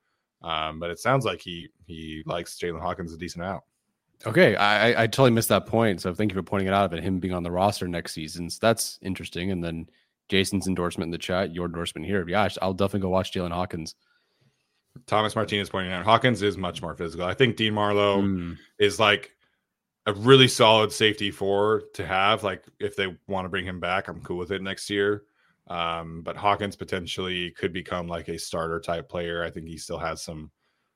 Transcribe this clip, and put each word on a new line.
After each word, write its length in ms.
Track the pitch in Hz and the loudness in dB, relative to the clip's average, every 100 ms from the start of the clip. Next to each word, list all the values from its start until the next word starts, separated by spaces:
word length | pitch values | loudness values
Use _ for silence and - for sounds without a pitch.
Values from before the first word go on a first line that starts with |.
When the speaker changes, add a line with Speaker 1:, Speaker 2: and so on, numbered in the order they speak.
| _ _ _ _ | _ _ _ _
Speaker 1:
Um, 340 | 87 80 78 78 | -6 -4 -4 -6
but 120 | 85 | -8
it 80 | 85 | -2
sounds 260 | 117 135 110 | 0 2 0
like 160 | 87 | -4
he, 280 | - 85 80 _ - | -8 -12 -14 _ -18
he 360 | 82 80 78 78 | -14 -10 -10 -6
likes 340 | 87 87 - | -8 -8 -8
Jalen 220 | 87 80 | -8 -6
Hawkins 300 | 87 90 87 | -6 -6 -10
a 40 | 80 | -10
decent 260 | 87 85 | -12 -8
amount. 200 | 90 92 - _ _ _ _ _ 113 | -8 -8 -12 _ _ _ _ _ 0
Speaker 2:
Okay, 300 | 110 165 98 | 4 6 6
I, 360 | 104 104 113 | 4 4 4
I, 120 | - | 4
I 40 | 113 | 2
totally 240 | 123 131 | 6 6
missed 180 | 113 - | 6 4
that 160 | 101 - | 2 2
point. 360 | 113 113 87 | 2 2 0
So 120 | 92 | -4
thank 180 | 85 110 | -2 -2
you 40 | 95 | -2
for 80 | |
pointing 240 | 85 101 95 | -2 -2 2
it 60 | |
out 200 | 98 95 | 2 2
and 100 | 82 | 0
him 160 | 92 95 | -2 -2
being 140 | 90 | -2
on 100 | 90 | -4
the 80 | 87 | -2
roster 360 | 87 98 - 90 | 2 2 2 -4
next 260 | 87 - | -6 -6
season. 360 | - 76 85 85 | -10 -10 -8 -10
So 100 | - | 0
that's 380 | 113 113 - - | 2 2 -2 -8
interesting. 500 | 95 92 90 87 92 | -8 -6 -8 -6 -4
And 120 | 90 | -2
then 260 | 85 82 82 _ _ _ - | -4 -6 -10 _ _ _ 0
Jason's 400 | 95 92 101 92 | 2 2 0 -2
endorsement 400 | 90 87 87 82 | -2 -2 -2 -6
in 40 | |
the 60 | 85 | -6
chat, 360 | - 92 95 | -2 -2 -2
your 120 | 82 87 | -4 -6
endorsement 380 | 85 85 80 85 | -6 -8 -6 -4
here. 220 | 98 85 | -2 0
Yeah, 160 | 98 | 2
I 40 | 95 | 0
sh-, 80 | - | 0
I'll 120 | 92 | -2
definitely 280 | 95 98 104 | 0 0 0
go 80 | 92 | 0
watch 220 | 92 92 | 0 0
Jalen 200 | 95 87 | -4 -4
Hawkins. 440 | 87 90 87 80 - _ _ _ _ _ _ _ _ _ - - | -4 -4 -6 -10 -14 _ _ _ _ _ _ _ _ _ -20 0
Speaker 1:
Thomas 300 | 107 107 113 | 2 2 0
Martinez 340 | 104 104 95 | 0 -2 -2
pointing 220 | 98 92 | -4 -4
out, 140 | 90 92 | -2 4
Hawkins 360 | 113 127 107 | 6 4 2
is 160 | 104 92 | 0 0
much 240 | 90 87 | -6 -6
more 140 | 85 82 | -8 -6
physical. 300 | 85 82 90 | -6 -4 -2
I 80 | |
think 240 | 95 127 - | 2 2 4
Dean 160 | 110 | 0
Marlowe 480 | 107 104 104 101 98 | 2 2 4 4 2
Speaker 2:
Hmm. 320 | 98 92 85 85 _ - | 0 -2 -6 -10 _ 0
Speaker 1:
is, 180 | 101 98 | 2 4
like, 340 | 107 101 - _ _ _ _ _ _ _ - | 4 4 -2 _ _ _ _ _ _ _ -4
a 80 | |
really 340 | 101 117 135 127 | 2 8 10 10
solid 460 | - 110 110 107 | 8 8 8 4
safety 360 | - 110 104 104 | 2 2 2 -4
four 520 | - 98 101 104 107 - - | -4 0 2 4 2 -2 -10
to 100 | 92 | -2
have. 360 | 95 98 110 104 | 2 2 2 0
Like, 180 | 92 - - | -6 -12 -8
if 160 | 101 - | -6 -2
they 220 | 95 85 - | -4 -6 -6
wanna 220 | 95 92 | -4 -4
bring 160 | 95 92 | -4 -6
him 160 | 90 | -6
back, 260 | 87 92 95 | -2 -2 -2
I'm 140 | 80 | -10
cool 160 | 71 90 | -8 -8
with 140 | 87 | -4
it 80 | 98 | -6
next 280 | 95 95 - | -6 -8 -2
year. 340 | 101 101 104 - _ _ _ - | 2 2 0 -6 _ _ _ -10
Um, 540 | 87 85 85 82 82 | -4 -4 -4 -8 -10
but 160 | 82 85 | -10 0
Hawkins 400 | 104 101 104 - | 2 2 0 -6
potentially 760 | - 95 87 - 92 90 87 | -6 -6 -6 -6 -4 -4 -6
could 220 | - 92 | -4 -6
become, 340 | 90 - 90 85 | -6 -6 -6 -6
like, 220 | 85 82 | -8 -8
a 100 | 82 | -10
starter 400 | - 87 82 82 | -6 -4 -4 -4
type 300 | 85 85 80 | -4 -6 -6
player. 340 | 90 85 85 | -6 -4 -4
I 60 | 82 | -6
think 180 | 85 82 | -8 -12
he 100 | 80 | -12
still 220 | - 80 | -10 -6
has 240 | 82 80 | -6 -6
some, 280 | - 78 78 _ _ _ _ | -10 -12 -14 _ _ _ _